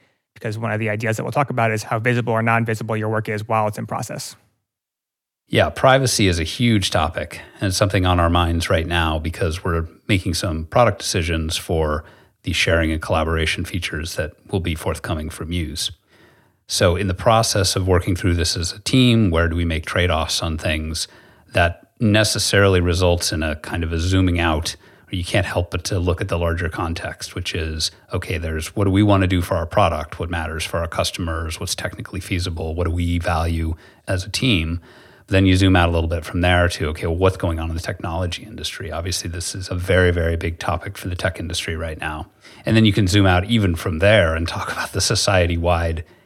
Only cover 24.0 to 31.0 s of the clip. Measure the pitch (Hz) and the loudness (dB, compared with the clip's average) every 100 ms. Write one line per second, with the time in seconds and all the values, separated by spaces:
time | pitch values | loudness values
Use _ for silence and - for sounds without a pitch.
24 | 85 95 92 85 85 78 - - - - | 0 2 2 2 2 0 -2 -8 -16 -20
25 | _ 92 85 101 90 92 87 92 - 95 | _ -8 -2 0 0 -2 -2 -4 -4 -2
26 | 90 85 92 87 85 82 85 - 82 82 | 0 -2 -2 -2 -2 -2 -4 -4 -4 -6
27 | - - - - 90 85 80 80 - - | -8 -10 -12 -8 -6 -4 -4 -4 -6 -6
28 | _ 87 - 80 80 78 78 - 98 95 | _ -8 -4 -6 -4 -6 -6 -2 2 4
29 | 104 98 92 92 85 87 82 - 92 78 | 6 6 4 2 0 -2 -2 2 2 2
30 | 76 - 85 85 80 80 - 85 82 - | -6 -8 -6 -6 -6 -6 -4 -4 -4 -2